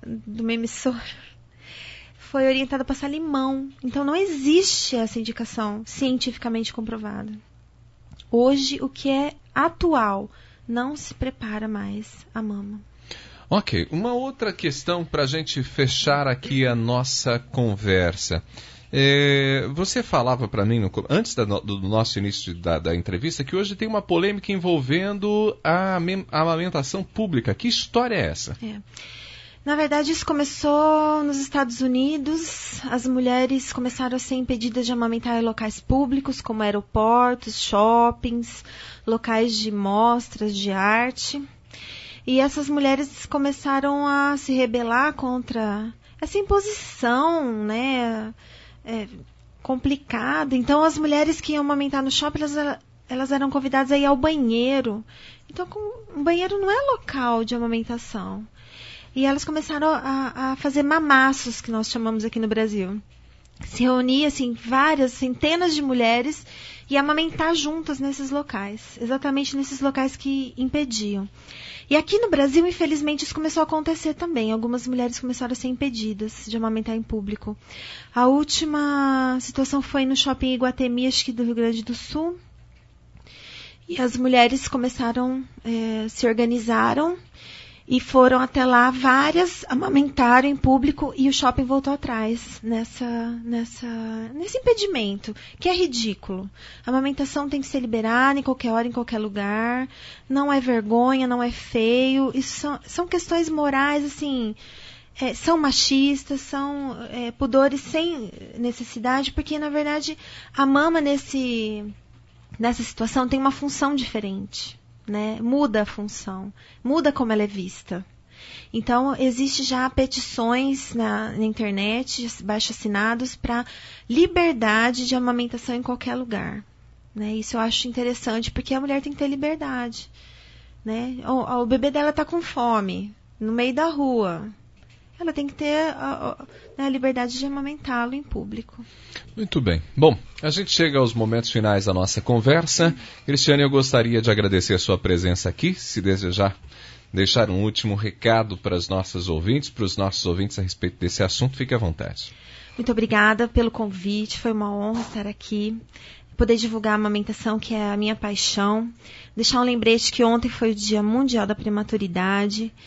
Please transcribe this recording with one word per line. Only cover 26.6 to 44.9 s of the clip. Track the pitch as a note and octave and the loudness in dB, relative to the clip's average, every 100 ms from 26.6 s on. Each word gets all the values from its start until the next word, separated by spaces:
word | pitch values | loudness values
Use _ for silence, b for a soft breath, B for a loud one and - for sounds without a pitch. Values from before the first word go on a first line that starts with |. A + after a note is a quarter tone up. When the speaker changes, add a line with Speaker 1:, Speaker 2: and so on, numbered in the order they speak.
| F3+ D3 C3 F#3+ | -2 -2 -2 -6
Speaker 2:
pública. | F#3+ - A3 C3 - | -6 -4 -2 0 0
Que | - A#3+ | -2 -2
história | - - A3+ B3 F#3+ | -2 0 0 0 0
é | E2+ | -2
essa? | - - - | -4 -8 -10
Speaker 1:
É. | A3 G#3 - B B B B B B B | -10 -12 -16 B B B B B B B
Na | C#4+ | -2
verdade, | D4 D4+ D4 D4 | 0 2 2 0
isso | D#4+ | -2
começou | - D4 C#4 - D4 D4 D#4 D#4 D4+ D4+ | 0 0 -2 0 2 4 6 4 4 2
nos | D4 C#4 | 0 -2
Estados | C4+ C#4+ B3+ A#3+ | -2 -2 -2 0
Unidos. | C4 B3+ C4+ D4+ C4+ D#4+ E4 - - - C4 | 0 2 2 0 -2 -2 -4 -10 -12 -10 -4
As | B3 | -2
mulheres | B3+ B3+ B3 B3 B3+ C4+ - | 0 2 2 4 2 0 -2
começaram | - B3 A#3+ B3+ | -6 -4 -4 -4
a | B3+ | -4
ser | - B3+ | -4 -4
impedidas | B3+ A#3+ A#3 A#3+ A#3 | -2 -2 -2 -2 -2
de | |
amamentar | A#3+ A#3 A#3 A#3+ A#3 | 0 0 -2 0 0
em | |
locais | A#3 A3 A3 - | 0 -2 -6 -4
públicos, | - C4+ C#4 C#4 C#4 B3+ | 0 2 2 0 -2 -6
como | - A3 | -4 -2
aeroportos, | G#3 G#3 - A3 A3 A#3+ B3 A#3+ A3 - | 0 0 -2 2 6 6 4 2 -4 -6
shoppings, | - G3+ A3 A#3 A#3 A#3 A#3+ A#3+ A#3 - - B B B | 0 4 6 6 4 2 -4 -4 -6 -12 -18 B B B
locais | - A3+ A#3+ A3 A#3 G#3+ | -2 -2 2 2 2 0
de | A3 | -2
mostras | G#3 G3 G#3 A#3 A#3+ A3+ - G#3+ G3+ | 0 2 4 4 4 -2 -4 -4 -2
de | G3+ | -2
arte. | F#3+ G3+ A3+ B3 B3+ - C#4+ C#4 - - B B B B B | 2 4 4 2 -4 -8 -8 -10 -16 -20 B B B B B
E | - B3+ | 0 2
essas | C#4 D4 C#4 | 2 0 -2
mulheres | C#4+ C#4 C4+ C#4 - - | 2 4 2 -2 -10 -4
começaram | C#4+ C#4 C#4 C#4+ C#4 C#4+ C#4+ C#4+ | -2 0 -2 0 0 0 0 2
a | C#4+ C#4+ C#4+ | 2 2 0
se | C#4 | 0
rebelar | C4 B3 A#3+ A#3 | 0 2 0 0